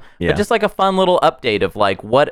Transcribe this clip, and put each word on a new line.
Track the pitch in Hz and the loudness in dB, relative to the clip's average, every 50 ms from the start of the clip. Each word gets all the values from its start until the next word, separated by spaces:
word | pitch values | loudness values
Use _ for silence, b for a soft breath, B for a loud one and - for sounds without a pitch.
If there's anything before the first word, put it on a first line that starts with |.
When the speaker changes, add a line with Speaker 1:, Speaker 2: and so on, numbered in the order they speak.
| b b b b | b b b b
Speaker 1:
Yeah. | 87 - | -2 -2
Speaker 2:
but | 151 | -2
just, | - 208 - | -2 -2 0
like, | 240 220 | 0 0
a | 208 196 | 0 -2
fun | - - 190 196 190 | -2 -2 -2 0 0
little | 190 190 175 180 - - | 0 2 2 2 2 2
update | 160 160 - - 123 107 98 92 | 0 0 -2 -2 -2 0 0 0
of, | 92 - | -2 -2
like, | 104 104 98 98 - - | 0 0 0 0 -2 -4
what, | 104 117 135 147 147 | 0 0 2 2 0